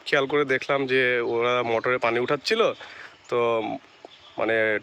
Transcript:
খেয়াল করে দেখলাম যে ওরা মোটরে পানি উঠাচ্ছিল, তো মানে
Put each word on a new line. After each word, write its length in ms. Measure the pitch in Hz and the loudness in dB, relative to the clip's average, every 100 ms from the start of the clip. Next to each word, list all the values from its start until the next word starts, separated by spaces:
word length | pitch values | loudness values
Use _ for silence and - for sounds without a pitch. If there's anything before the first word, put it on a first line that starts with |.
| - | -2
খেয়াল 200 | 151 135 | 0 2
করে 180 | 147 | 0
দেখলাম 420 | 139 131 - 139 135 | 2 0 0 -2 2
যে 340 | 131 123 123 | 2 2 2
ওরা 420 | 117 117 120 123 | 0 0 2 0
মোটরে 360 | 120 113 123 127 | 0 0 0 0
পানি 220 | 117 120 | 0 0
উঠাচ্ছিল, 520 | 123 147 - 220 180 110 - - - - - | 0 -2 0 2 0 -2 -12 -18 -20 -20 -4
তো 340 | 123 117 113 110 110 - - - - - - | 0 0 0 -2 -6 -12 -20 -20 -20 -14 -4
মানে 400 | 110 113 110 104 | 0 2 2 0